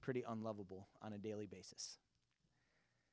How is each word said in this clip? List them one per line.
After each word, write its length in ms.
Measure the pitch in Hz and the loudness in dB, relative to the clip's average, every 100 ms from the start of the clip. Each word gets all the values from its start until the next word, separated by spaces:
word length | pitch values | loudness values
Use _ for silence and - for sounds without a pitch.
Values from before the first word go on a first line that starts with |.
pretty 220 | - 123 | 2 4
unlovable 680 | 113 113 110 104 92 95 98 - | 4 2 2 0 -2 -6 -8 -8
on 120 | 107 | -4
a 40 | 104 | -2
daily 300 | 107 104 101 | 0 0 -2
basis. 500 | 95 87 - - - _ _ _ _ _ _ _ _ _ _ _ | -4 -10 -6 -6 -6 _ _ _ _ _ _ _ _ _ _ _